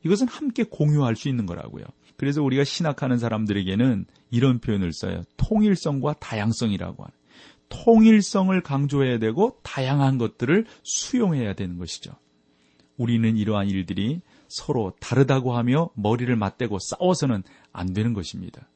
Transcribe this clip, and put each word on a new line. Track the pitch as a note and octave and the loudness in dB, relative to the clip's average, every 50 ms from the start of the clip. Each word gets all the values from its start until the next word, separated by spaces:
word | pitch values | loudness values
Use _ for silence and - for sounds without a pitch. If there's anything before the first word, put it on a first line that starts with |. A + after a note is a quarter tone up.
| - | 2
이것은 | D#3+ G3 G3+ C4 A#3+ | 0 2 2 0 -2
함께 | - - D4+ C4+ A3+ - A3+ | -4 -6 -8 -6 -2 -2 -4
공유할 | - - - D3 D3 D3+ D3 C#3 A#2+ A2+ | -4 -2 -2 0 2 2 2 2 0 0
수 | - - D3 | -2 -4 -4
있는 | C3 A#2+ G#2+ | -2 -2 -4
거라고요. | F2 F2 F#2 - A1+ - - - - _ _ _ _ _ | -4 -6 -10 -12 -14 -14 -14 -16 -16 _ _ _ _ _
그래서 | - C3+ C#3 C#3+ D#3 | -4 -4 -2 -2 0
우리가 | D3 C3+ B2+ C3+ C#3+ | 0 0 2 2 0
신학하는 | C#3 - - F3 D3+ C#3 - D3 C3 B2+ A#2+ | 0 -2 -4 -2 -4 -2 -2 -2 0 0 0
사람들에게는 | A#2 A#2 A2+ A2 A2 G#2 G2+ G2+ F#2+ F#2 F#2+ G#2 B2 C3 A#2 G2+ - _ _ _ _ _ | 0 -2 -2 -2 -2 0 0 0 0 0 0 2 2 2 2 0 -4 _ _ _ _ _
이런 | A#2 A#2+ C3+ C3+ B2 A#2 | 0 2 2 2 2 0
표현을 | - A#2+ G#2+ G2 F#2 E2+ | 0 -2 -2 0 0 -2
써요. | D#2+ - - F#2+ F2+ F2 E2+ _ _ | -4 -6 -6 -6 -6 -8 -10 _ _
통일성과 | - - - A3 G#3+ G#3+ G#3 F#3+ D#3+ - D#3 C#3+ C#3 B2+ D3 D3+ | -6 -2 0 2 2 4 4 2 2 0 -4 -2 -2 -2 -4 -4
다양성이라고 | _ - - A2+ G#2+ G#2 A2+ A2+ - B2 A2 G2+ F2 F2+ F2 - - G2 | _ -10 -8 -6 -2 0 0 0 0 0 -2 -2 -2 -4 -10 -12 -14 -18
하는. | - _ _ _ _ _ - - - - _ _ _ | -20 _ _ _ _ _ -20 -20 -20 -20 _ _ _
통일성을 | - - - A#3 A#3 A3 A3 A3+ A3 G#3+ F#3+ - - G3 F#3+ F#3+ F#3+ F3+ | -16 0 4 6 8 8 10 10 8 8 6 2 0 0 2 2 2 0
강조해야 | F3 - C#3 C3+ C#3+ C#3+ D3 C#3 C3+ B2+ B2 A2+ | 0 -2 -2 -2 0 0 2 2 2 2 2 0
되고 | A2 A2 A2+ D3+ G#3 B3+ - _ | 0 0 2 2 0 0 0 _
다양한 | _ - - C#3 C3 C3 C#3+ C#3+ C#3 C3+ C3+ B2+ | _ -10 -6 -6 -2 0 2 2 4 2 2 2
것들을 | A#2+ A2 - - B2 B2 D#3+ G#3 A3+ - - _ | -2 -4 -2 -4 0 2 2 2 2 -2 -12 _
수용해야 | _ - - - - - - B3 A3+ F#3 D#3+ C3+ A#2 G2+ F#2+ | _ -8 -8 -6 -6 -2 -2 0 0 2 0 0 -2 -4 -4
되는 | - G2+ F2+ F2 F2 | -4 -6 -6 -6 -8
것이죠. | F2+ E2+ - - - F2+ F2+ _ _ _ _ _ _ _ _ _ _ _ _ _ _ _ _ | -10 -10 -12 -14 -16 -20 -20 _ _ _ _ _ _ _ _ _ _ _ _ _ _ _ _
우리는 | - B2 A#2+ A#2+ A2+ A2+ A2+ A2 | -4 0 2 2 2 4 2 2
이러한 | G#2+ G#2 G#2+ G#2+ G2+ G2 G2+ | 2 0 0 0 0 0 0
일들이 | G2 F#2+ F2+ E2 F#2+ F#2 G2 A#2 D3+ F3 - _ _ _ _ _ | 0 -2 -2 -4 -4 -4 -2 -4 -4 -6 -10 _ _ _ _ _
서로 | - - - - C#3 B2 G#2+ F#2 - _ | -16 -12 -6 -4 -2 -2 -2 -4 -8 _
다르다고 | - - A#2+ C3 C#3 C3 C3+ C3 B2 B2+ A#2+ | -8 0 2 4 4 4 4 0 0 -2 -2
하며 | A#2+ A#2 B2 C3 D#3 E3+ E3 _ | 0 0 2 2 0 0 -2 _
머리를 | A2 G2+ G#2 A#2 B2 B2 B2 B2 | -2 0 0 0 0 0 -2 0
맞대고 | A2 G2+ G2 - - B2+ G#2+ G2+ F#2 | 0 0 -2 -4 -4 -4 -4 -4 -6
싸워서는 | - - - - F3+ F3+ F3+ - D3+ C3+ A#2 G2 F#2 - - _ _ _ | -6 -8 -6 -2 0 0 2 2 0 0 -2 -2 -4 -10 -20 _ _ _
안 | _ F#2 F2+ F#2 F2+ | _ -8 -6 -4 -2
되는 | G#2 G#2+ A#2+ | -2 -2 0
것입니다. | A#2 G2+ E2+ - - - F2+ E2+ - - - _ _ | -2 -4 -6 -8 -10 -12 -12 -14 -16 -18 -20 _ _